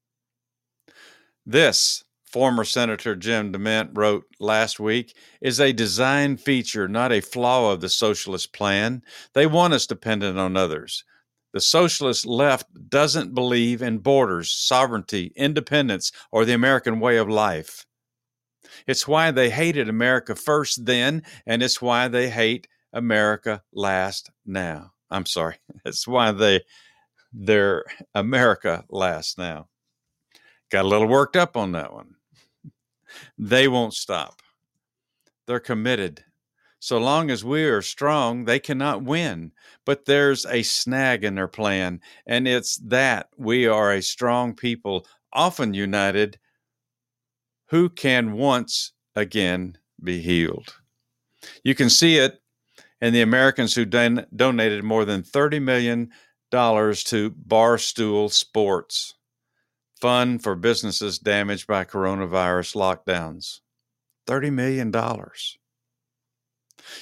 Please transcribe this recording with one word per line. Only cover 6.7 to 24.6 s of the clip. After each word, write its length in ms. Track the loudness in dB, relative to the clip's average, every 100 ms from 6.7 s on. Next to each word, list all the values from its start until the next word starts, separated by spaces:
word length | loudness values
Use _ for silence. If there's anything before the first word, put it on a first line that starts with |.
| -4 -4
not 240 | -2 0
a 100 | 0
flaw 500 | -2 -2 2 2 2
of 80 | 0
the 80 | -2
socialist 640 | 0 0 -2 -6 -8 -8
plan. 500 | -4 0 0 0 -4 -12 -20 -4
They 140 | 2 4
want 260 | 4 4
us 140 | 2 -2
dependent 520 | -6 -4 -2 -2 -2
on 160 | -2
others. 500 | 0 0 -4 -10 -14 -14 _ _ _ _
The 60 | -4
socialist 640 | 2 2 2 0 -2 -2 -2
left 400 | 0 2 0 -4 -20 -2
doesn't 440 | 2 2 0 -4
believe 460 | -4 0 2 2 -2
in 180 | -4 -2
borders, 520 | 2 2 2 0 -4
sovereignty, 840 | -4 0 2 2 -2 -6 -6 -6
independence, 800 | -4 -2 -2 -2 0 0 -2 -6 -10 -2
or 140 | 0
the 80 | 2
American 480 | 2 2 2 0 0
way 160 | 2 2
of 140 | 2
life. 560 | 0 0 -2 -10 -18 -20 _ _ _ _ _ _ _ _ -10 -6
It's 220 | -4 0
why 220 | 2 2
they 180 | 2 2
hated 400 | 2 0 0 -2
America 460 | 0 2 0 -2
first 500 | -6 -2 0 0 -4
then, 380 | -2 0 0 -2 -8 -12 -4
and 160 | -2
it's 180 | 0 -2
why 280 | 0 0 2
they 200 | 0 0
hate 400 | 0 0 0 -8 _ _
America 680 | -6 0 2 2 0 -4 -8 _
last 580 | -6 -2 0 -2 -6 -14 _
now. 480 | -10 -6